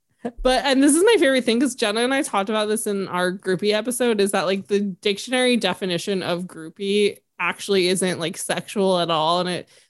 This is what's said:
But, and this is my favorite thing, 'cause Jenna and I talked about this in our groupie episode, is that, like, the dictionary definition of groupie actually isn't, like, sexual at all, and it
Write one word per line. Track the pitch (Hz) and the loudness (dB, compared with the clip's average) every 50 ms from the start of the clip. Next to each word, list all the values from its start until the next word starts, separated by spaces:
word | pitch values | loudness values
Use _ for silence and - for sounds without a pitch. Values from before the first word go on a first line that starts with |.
| _ _ _ _ - 240 - - - | _ _ _ _ -10 -10 -6 -2 0
But, | 254 262 240 208 | 2 2 2 2
and | 285 262 269 277 | 2 4 4 6
this | 294 269 | 6 6
is | 330 392 | 6 6
my | 466 466 330 | 6 6 6
favorite | 330 269 269 254 247 | 4 4 2 2 2
thing, | 247 226 240 | 2 2 2
'cause | 294 247 - | 2 0 0
Jenna | - 233 208 202 226 | -2 -2 0 0 0
and | 240 254 269 | 0 0 0
I | 269 | 0
talked | 294 - - 196 196 208 | -2 -2 -2 -2 -2 0
about | 214 214 214 208 | -2 -2 -2 -2
this | 214 214 - | -2 -4 -4
in | 214 202 196 190 - | -4 -4 -4 -4 -4
our | 175 180 180 180 180 | -2 -2 -2 -2 -2
groupie | 196 - 185 185 170 202 208 208 | -4 -2 -2 -2 0 0 0 0
episode, | 214 220 254 240 - 254 240 226 202 | 0 -2 -4 -4 -2 0 0 2 2
is | 196 202 208 | 0 0 0
that, | 190 156 | 0 0
like, | 180 196 196 190 | 0 -2 -2 -2
the | - 208 202 | -2 -2 0
dictionary | 208 202 175 - - 208 196 202 - 240 262 254 254 247 247 | 0 -2 -4 -4 -2 -2 -2 -2 -4 -4 -2 0 2 2 2
definition | 220 - 185 185 - 208 185 175 170 - 208 202 185 143 | 2 2 0 -2 -2 -4 -4 -4 -2 -2 -2 -4 -2 -2
of | 151 180 170 185 | -2 -4 -4 -6
groupie | 175 - 170 156 160 - - 202 196 202 208 208 196 - - _ _ _ - | -10 -12 -14 -16 -16 -12 -8 -4 -2 0 2 2 0 -2 -4 _ _ _ -6
actually | 180 170 185 - - - 196 190 175 180 | -6 -6 -6 -6 -4 -2 0 2 2 2
isn't, | 190 175 196 185 175 - | 2 0 0 -2 -2 -2
like, | 170 165 190 | -4 -6 -6
sexual | - - - 180 180 - - - 214 190 190 185 175 | -6 -6 -4 -4 -4 -6 -6 -2 0 0 2 2 2
at | 170 165 | 0 0
all, | 170 151 156 160 175 180 | 0 0 2 2 2 0
and | 180 180 | 0 -2
it | 180 - - _ _ - _ | -4 -6 -8 _ _ -20 _